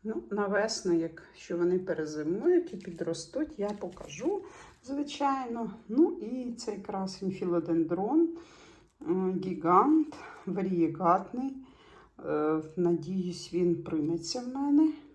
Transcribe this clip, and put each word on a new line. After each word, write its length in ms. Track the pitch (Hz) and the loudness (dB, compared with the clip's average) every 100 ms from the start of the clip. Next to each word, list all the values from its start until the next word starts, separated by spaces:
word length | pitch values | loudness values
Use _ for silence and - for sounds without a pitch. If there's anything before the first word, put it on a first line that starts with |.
| 214 | -6
Ну, 160 | 220 - | -8 -6
на 160 | 202 202 | -2 0
весну, 460 | 202 220 - 190 | 0 0 -2 0
якщо 640 | 170 165 160 - - - 175 | 0 0 -8 -20 -20 -8 0
вони 220 | 175 180 | 2 2
перезимують 960 | 185 156 151 151 151 190 294 359 - | 0 -4 -4 -4 -2 0 4 4 2
і 20 | 196 | -8
підростуть, 840 | - 170 165 165 - 262 302 - | -12 -6 -4 -6 -6 -4 -6 -4
я 100 | 202 | -4
покажу, 720 | 208 180 - - 143 262 403 - - - - | -4 -8 -12 -14 -6 -2 -2 -6 -18 -20 -20
звичайно. 880 | 240 277 285 - 285 269 247 233 220 - - | -8 -6 -6 -2 -2 0 -4 -6 -6 -8 -4
Ну, 240 | 233 359 | 4 4
і 400 | - 214 254 247 | 2 -6 -6 -6
цей 260 | 233 - 202 | -8 -8 -8
красень 540 | - 196 190 - 190 | -6 -4 -4 -4 -4
філодендрон, 960 | 185 185 170 156 165 160 175 208 302 330 - - - - - _ _ | -2 0 0 2 0 2 0 2 4 2 0 -14 -20 -20 -20 _ _
е, 340 | - 185 185 185 | -2 0 2 0
гігант, 720 | 185 160 160 180 262 320 302 - - - - | -2 -2 6 6 8 6 4 -4 -16 -12 -6
варієгатний. 1080 | 196 196 175 160 147 180 185 190 247 269 - - - - - - - 151 | -2 0 2 2 2 4 4 2 -6 -6 -8 -16 -20 -20 -20 -20 -12 -2
Е, 360 | 151 151 156 156 - | 0 2 0 -4 0
надіюсь, 800 | 175 170 147 190 180 170 - | 2 2 0 -2 -2 -6 -6
він 280 | 170 175 160 | 0 2 2
прийметься 580 | - 160 147 - - 247 | 0 -2 0 -2 -4 -6
в 140 | 247 | -6
мене. 380 | 262 285 285 311 - - | -2 4 6 6 4 -12